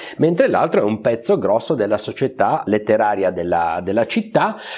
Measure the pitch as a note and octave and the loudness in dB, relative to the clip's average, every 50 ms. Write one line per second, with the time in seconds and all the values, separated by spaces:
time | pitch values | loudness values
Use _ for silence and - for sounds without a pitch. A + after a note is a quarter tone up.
0 | - - - - C#3+ E3 F3 E3+ C#4 G#3 - F#2 C#3+ E3+ - - - G#2+ A2 G#2+ | -16 -14 -2 0 0 2 4 2 2 2 2 2 2 2 2 0 2 0 -2 0
1 | - A#2+ A#2 A2+ - - G3+ D3+ - F#2 G#2 A#2 - - D#3+ A#2+ G2+ G#2 G#2 G#2 | 0 -2 -2 0 0 0 0 2 2 0 0 0 0 -2 -2 0 0 0 0 -2
2 | - A2 G2+ - C3+ B2+ - - G2 A2+ D3 - - G2 G#2 G#2+ G#2+ - G#2+ G#2+ | -2 -8 -4 -4 -4 -4 0 0 0 2 2 0 0 0 0 0 2 2 2 4
3 | A2 G#2 G#2 G2 F#2 F#2 F2+ F2 E2+ F2 F2 E2+ E2 E2 D#2+ F2+ F#2 F#2+ G2 A#2 | 4 2 2 2 0 0 0 -2 -2 0 0 0 0 0 -2 -4 -4 -2 0 0
4 | A2+ - - A3+ - - - D3 E3+ G#3+ G#3+ - - - - | 0 0 -2 -4 -4 0 0 0 0 0 -2 -6 -12 -12 -10